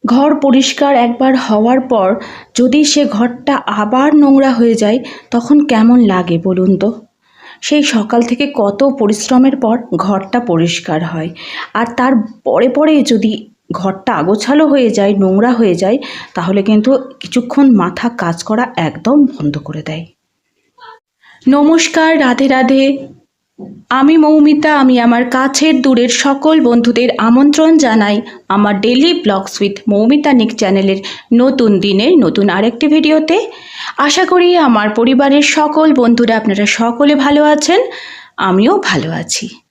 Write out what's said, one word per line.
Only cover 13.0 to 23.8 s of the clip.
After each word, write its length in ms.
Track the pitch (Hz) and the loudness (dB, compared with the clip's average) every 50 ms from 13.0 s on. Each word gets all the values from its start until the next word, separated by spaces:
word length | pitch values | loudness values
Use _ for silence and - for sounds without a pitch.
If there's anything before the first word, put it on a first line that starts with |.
যদি 300 | 247 - 233 220 - 214 214 - - - _ _ _ _ - | 2 0 0 0 0 -2 -4 -4 -12 -18 _ _ _ _ -12
ঘরটা 380 | - 180 196 190 190 - - 226 | -6 -6 -6 -6 -6 -6 -4 -4
আগোছালো 520 | 160 147 175 208 214 - 240 277 302 311 294 | -2 0 -2 -2 -2 -2 0 2 2 2 2
হয়ে 220 | 277 277 254 226 | 2 2 2 0
যায়, 240 | - 214 196 202 208 | 0 0 0 0 0
নোংরা 360 | 196 196 190 190 196 220 247 | 0 0 0 2 2 2 0
হয়ে 240 | 247 226 233 202 175 | 0 0 0 0 0
যায়, 220 | 170 190 185 226 285 - - - - - - _ | 0 0 -2 -2 -2 -4 -10 -16 -16 -18 -10 _
তাহলে 280 | 185 165 175 190 202 196 | -6 -4 -2 -2 -2 0
কিন্তু 280 | 202 214 214 214 247 277 - - - - _ | 2 0 2 2 2 0 0 -2 -8 -18 _
কিছুক্ষণ 460 | - - - 247 240 240 - 277 285 269 | -18 -6 -4 -4 -4 -2 0 2 4 4
মাথা 360 | 240 196 175 175 175 - - 240 | 4 4 2 -2 -4 -4 -6 -6
কাজ 280 | 240 - 190 170 170 170 - | -6 -4 -6 -6 -6 -6 -6
করা 200 | - 220 220 247 247 - - | -6 -4 -4 -4 -4 -4 -4
একদম 400 | 170 151 - - - 214 269 294 285 | -4 -4 -6 -6 -4 0 2 2 2
বন্ধ 300 | 254 - - 151 147 147 151 | 2 0 -4 -6 -6 -6 -6
করে 240 | - - 156 156 | -10 -12 -14 -12
দেয়। 240 | 151 - 156 160 170 165 _ _ _ _ _ _ _ _ _ _ _ _ _ _ 494 466 - _ _ _ _ _ _ - - _ _ | -10 -10 -10 -10 -12 -16 _ _ _ _ _ _ _ _ _ _ _ _ _ _ -20 -20 -20 _ _ _ _ _ _ -20 -20 _ _
নমস্কার, 640 | 254 269 285 285 302 330 330 330 - - 330 320 320 330 294 | 0 2 4 4 4 2 2 0 0 0 0 2 2 2 2
রাধে 280 | 285 254 247 247 269 269 | 0 0 0 0 0 0
রাধে। 360 | 294 262 254 240 269 269 269 277 277 269 - - - _ _ _ _ _ _ _ _ _ - - - - | 2 0 2 2 2 2 2 0 0 -4 -8 -16 -20 _ _ _ _ _ _ _ _ _ -20 -20 -20 -20